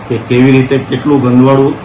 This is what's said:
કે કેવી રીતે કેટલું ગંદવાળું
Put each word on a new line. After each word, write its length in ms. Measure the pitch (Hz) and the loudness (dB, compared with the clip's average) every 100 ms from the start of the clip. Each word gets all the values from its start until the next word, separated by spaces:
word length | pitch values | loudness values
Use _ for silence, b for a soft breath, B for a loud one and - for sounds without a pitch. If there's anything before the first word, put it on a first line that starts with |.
કે 120 | - 117 - | -6 -8 -2
કેવી 260 | 123 131 135 | 0 2 2
રીતે 200 | 127 135 | 0 -2
કેટલું 440 | - 131 151 143 | -4 -6 -2 0
ગંદવાળું 520 | 123 123 131 135 139 - | 2 2 2 2 0 -2